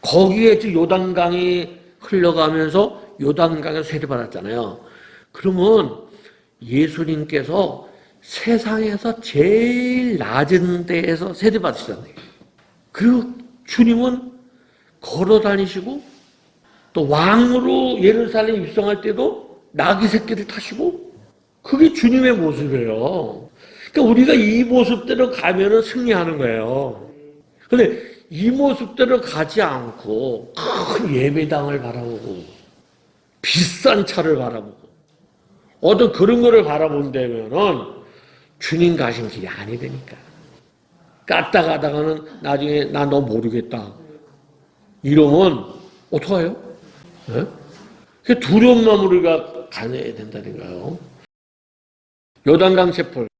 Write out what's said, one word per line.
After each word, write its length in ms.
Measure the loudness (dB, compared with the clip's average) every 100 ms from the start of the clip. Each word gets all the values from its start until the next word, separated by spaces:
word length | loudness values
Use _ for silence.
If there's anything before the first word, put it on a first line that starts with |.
거기에 560 | 2 4 4 4 4 4
지금 240 | 2 0
요단강이 840 | 2 0 0 -2 -2 0 -2 -2 -6 -14 _ _
흘러가면서 1000 | -4 2 2 2 0 0 0 0 0 -2 -20 -6
요단강에서 640 | -4 0 0 0 -6 -8
세례받았잖아요. 960 | -6 -8 -4 -6 -6 -12 -8 -6 -8 -12 -20 -20 -20 -20 _
그러면 720 | -6 -2 2 4 4 2 -8 -20 -20 -20 _ _ _
예수님께서 1300 | -4 0 0 -2 -6 -6 -4 -6 -4 -2 -2 -4 -18 -20 _ _
세상에서 960 | -14 -8 0 0 0 -4 -4 -4 -6 -8
제일 1000 | -6 0 4 4 2 0 -2 -2 -2 -4
낮은 680 | -2 -2 2 2 2 -2 -2
데에서 480 | -4 -2 -4 -6
세례받으셨다는 760 | 0 0 0 -4 -6 -12 -14 -16
얘기예요. 180 | -20 -20 _ _ _ _ _ _
그리고 320 | 0 2 2 -2 -12 -20 _ -12
주님은 680 | 2 2 4 0 -4 -10 -20 _ _ _ _ _ _
걸어 400 | -12 -6 2 4
다니시고, 600 | 4 0 -2 -6 -10 -12 -14 -20 _ _ _ _ _ _ _
또 160 | -4 0
왕으로 920 | 2 4 4 4 2 0 0 0 2
예루살렘 640 | 4 4 2 0 0 -2
입성할 360 | -2 -2 -2 -2
때도 580 | -4 -2 -2 -4 -14 -20 _
나귀 360 | -4 0 2 2
새끼를 380 | 0 -2 -8 -8
타시고, 680 | -12 -12 -4 -4 -4 -16 -20 -20 _ _ _
그게 300 | -4 4 4
주님의 400 | 6 2 4 2
모습이에요. 1120 | 2 0 -2 -4 -2 -2 -2 -4 -4 -6 -10 -18 _ -20 -20 -6
그러니까 180 | 2 4
우리가 200 | 6 6
이 300 | 6 4 2
모습대로 680 | 4 4 4 0 -2 0 0
가면은 500 | 0 -2 2 4 2
승리하는 560 | 2 -4 0 0 0 -2
거예요. 720 | -2 -2 -2 -4 -4 -8 -18 -20 -20 -20 _ _ _
근데 320 | 2 4 2 -12 -20 _
이 200 | -4 -2
모습대로 680 | 2 0 0 -8 -2 2 2
가지 400 | -2 -6 -4 -2
않고 880 | -2 -4 -10 -14 -6 -4 -4 -6 -10 -10 -8 -6 -4 -4
큰 180 | -2
예배당을 680 | 0 0 0 -2 -2 -4 -6
바라보고 640 | -8 -10 -10 -10 -12 -14 -16 -20 _ _ _ _ _ _ _ _
비싼 600 | -4 -2 -2 0 0 2 -2
차를 300 | -2 -2 -2
바라보고 400 | -2 -10 -14 -20 -20 _ _ _ _ _ _ _ _ _
어떤 320 | 2 4 2
그런 280 | 4 2 4
거를 200 | 6 6
바라본다면은 1300 | 4 0 -2 -2 -4 -4 -6 -6 -6 -2 0 -2 -8 -16 -20 _ _ _ _ _
주님 380 | -6 2 2 2
가신 320 | -4 -6 -10
길이 180 | -10 -12
아니되니까. 680 | -12 -12 -10 -10 -14 -16 -20 -20 -20 -20 _ _ _ _ _ _ _ -2
까딱 420 | -2 2 2 2
하다가는 560 | 0 -2 -2 -2 -4 -10 -12
나중에 420 | -4 -2 -2 -2
"나 200 | -2 -2 0
너 140 | 0
모르겠다." 720 | 0 -2 -2 -4 -6 -12 -12 -18 -20 -20 _ _ _ _ _ _ _ _
이러면 640 | 2 4 6 6 4 0 -10 -18 -20 _ _
어떡해요? 460 | -6 -2 -2 -2 -6 -16 -20 -20 -20 -20 -20 -8
예? 160 | -6 -6 -10 -20 -20 -20 -20 _ _
그 140 | -2 0
두려움만 580 | 4 6 8 6 6 4
우리가 680 | 4 2 2 0 -4 -16 -16
가져야 440 | -12 -10 -8 -10
된다니까요. 840 | -12 -14 -14 -14 -16 -14 -12 -12 -14 -16 _ _ _ _ _ _ _ _ _ _ _ _ _ 2
요단강 460 | 4 6 4 2
채플. 340 | 0 -8 -8 -10